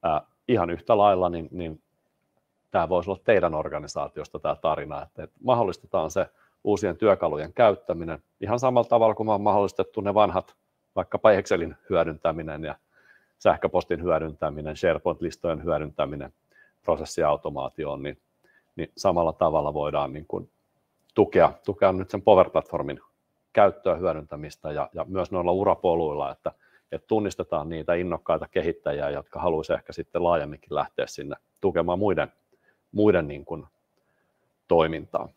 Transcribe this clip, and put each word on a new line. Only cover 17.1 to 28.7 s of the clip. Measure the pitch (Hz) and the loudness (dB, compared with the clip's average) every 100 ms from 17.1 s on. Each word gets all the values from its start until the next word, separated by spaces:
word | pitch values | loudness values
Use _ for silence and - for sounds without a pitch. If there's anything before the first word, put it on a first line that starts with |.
| - 76 73 78 71 67 - 76 71 | -2 0 0 -4 -8 -10 -8 -8 -8
niin, | 71 69 _ _ _ _ _ - | -10 -12 _ _ _ _ _ -12
niin | 78 - | -12 -2
samalla | 98 87 82 | 0 2 0
tavalla | 78 82 78 73 | 2 0 2 -2
voidaan | 76 73 73 71 | -2 -4 -2 -4
niin | 71 78 | -8 -10
kuin | - - _ _ _ _ _ _ - | -10 -10 _ _ _ _ _ _ 2
tukea, | 101 - - - - | 4 6 4 4 -8
tukea | 98 98 | 2 2
nyt | 92 95 | 2 -4
sen | 101 | -2
Power-platformin | - 95 92 80 - 85 73 69 _ _ _ _ _ | 6 8 6 2 -2 -6 -6 -8 _ _ _ _ _
käyttöä, | - 101 - 98 80 | 4 4 4 -2 0
hyödyntämistä | 90 78 73 73 76 - 80 | -2 -4 -8 -14 -14 -14 -10
ja, | 73 71 | -8 -8
ja | 87 80 | -8 -8
myös | 95 87 | -6 -4
noilla | 92 87 | -2 0
urapoluilla, | 90 101 85 92 82 80 73 69 | 2 2 2 2 0 -2 -4 -6
että, | 67 - - _ _ _ | -6 -10 -10 _ _ _
että | - _ | -14 _
tunnistetaan | 110 101 - 92 82 76 | -2 -2 -6 -6 -4 -6
niitä | 82 78 | -8 -2
innokkaita | 87 90 82 - 80 78 | -2 -2 -6 -2 -4 -2
kehittäjiä, | - 80 | -2 -2